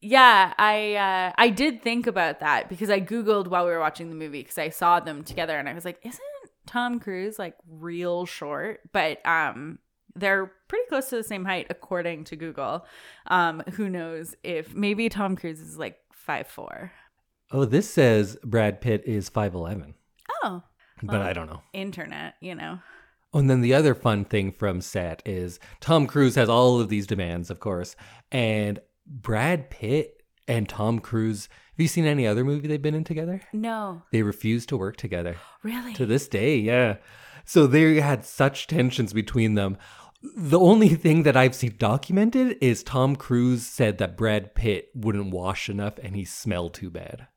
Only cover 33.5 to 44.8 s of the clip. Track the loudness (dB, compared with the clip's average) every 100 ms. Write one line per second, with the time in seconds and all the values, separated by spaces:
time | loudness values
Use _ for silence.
33.5 | -8 -6 -6 -8 -10 _ 0 0 0 -2
34.5 | -2 -2 -4 -4 -8 -8 -6 -6 -8 -14
35.5 | -14 -10 -10 -10 -6 0 0 0 -2 0
36.5 | 0 2 2 2 0 -10 -20 -20 -20 0
37.5 | 6 6 8 6 6 4 0 -4 0 0
38.5 | 0 -4 0 2 2 -2 -2 -2 2 2
39.5 | 2 0 -4 -12 -20 -20 _ -16 -8 2
40.5 | 6 8 10 8 6 4 6 6 6 4
41.5 | 4 -4 0 0 0 0 2 2 2 0
42.5 | 2 2 2 -2 0 2 0 0 2 4
43.5 | 2 -2 0 0 0 -4 -2 0 0 -2
44.5 | -2 0 0